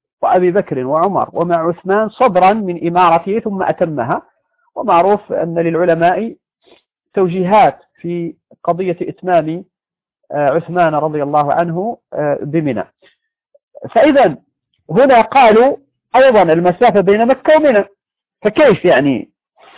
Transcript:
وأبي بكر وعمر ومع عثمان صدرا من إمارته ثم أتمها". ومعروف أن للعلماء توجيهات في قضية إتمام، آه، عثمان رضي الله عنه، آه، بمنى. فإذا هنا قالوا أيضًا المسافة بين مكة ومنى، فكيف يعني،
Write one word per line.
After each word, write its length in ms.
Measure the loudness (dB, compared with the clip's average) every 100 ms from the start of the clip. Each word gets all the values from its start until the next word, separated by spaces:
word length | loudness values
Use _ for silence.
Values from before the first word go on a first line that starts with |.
| _ _
وأبي 300 | -2 0 0
بكر 340 | 0 -4 -6 -4
وعمر 440 | -2 -2 -2 -4
ومع 340 | -4 -4 -2 -2
عثمان 420 | -6 -4 -2 -2
صدرا 440 | -2 0 2 2
من 340 | 2 -4 -6 -4
إمارته 520 | 0 2 2 0 -4
ثم 240 | -6 -4
أتمها". 580 | -4 -2 -4 -4 -6 -6 -10 _ _ _ _ -8
ومعروف 560 | 0 2 2 0 -2
أن 280 | -6 -4 -4
للعلماء 760 | -4 0 0 2 0 0 -6 -12 _ _ _ _ _ _ _
توجيهات 680 | -2 -2 -2 2 4 2 0 _ _
في 340 | -10 -8 -8 -12 _ _
قضية 340 | -6 -4 -4 -6
إتمام، 640 | -8 -8 -2 -2 -2 -6 -12 _ _ _ _ _ _
آه، 180 | -4 -2
عثمان 460 | -2 -4 -2 -2 -2
رضي 280 | -4 -4
الله 300 | -2 -2 0
عنه، 440 | -2 -4 -6 -8 -10 _
آه، 260 | -6 -4 -4
بمنى. 420 | -4 -4 -4 -6 -8 _ _ _ _ _ _ _ _ -20 -4
فإذا 480 | 2 2 4 2 -2 _ _ _ _ -4
هنا 300 | 2 4 4
قالوا 560 | 4 4 4 6 2 0 _ _ _ 2
أيضًا 260 | 4 4
المسافة 600 | 2 2 0 2 2 2
بين 260 | 2 2 0
مكة 280 | 0 2 2
ومنى، 280 | 4 0 -2 _ _ _ _ _
فكيف 440 | -4 2 2 2 2
يعني، 440 | 2 0 -2 -6 _ _ _ -20